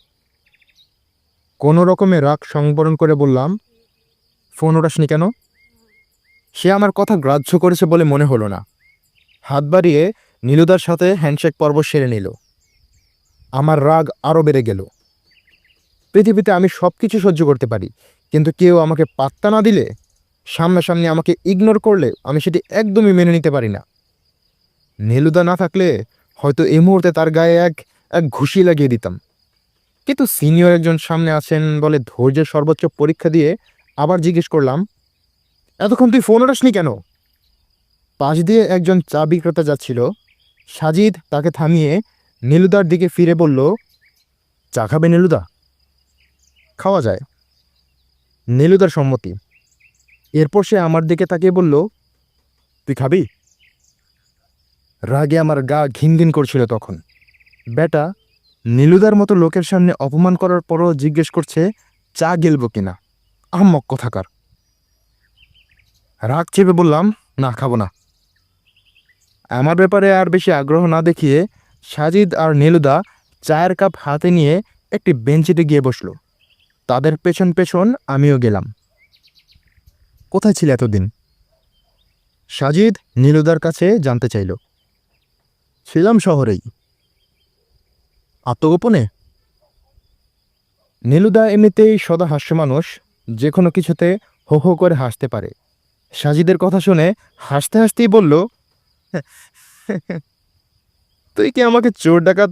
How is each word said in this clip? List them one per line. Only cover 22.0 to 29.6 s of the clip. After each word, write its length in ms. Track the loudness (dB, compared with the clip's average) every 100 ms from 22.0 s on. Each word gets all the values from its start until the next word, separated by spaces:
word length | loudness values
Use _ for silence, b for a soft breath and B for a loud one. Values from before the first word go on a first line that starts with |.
| 0 -4
আমি 180 | -6 -4
সেটি 180 | -2 -4 -4
একদমই 440 | -4 0 2 4
মেনে 180 | 4 2
নিতে 200 | 0 0
পারি 180 | -2 -4
না। 160 | -8 -12 _ _ _ _ _ _ _ _ _ _ -10
নীলুদা 440 | -4 0 2 2
না 120 | 0 0
থাকলে 480 | -2 0 0 -2 -6 _ _ _
হয়তো 280 | -2 0
এই 160 | 2 4
মুহূর্তে 320 | 4 4 2
তার 200 | 0 0
গায়ে 260 | 2 2 2
এক, 280 | 0 -4 -14 _ _
এক 180 | -4 -4
ঘুষি 340 | -4 -2 2
লাগিয়ে 260 | 2 2 0
দিতাম। 300 | -2 -6 -12 -16 _ _ _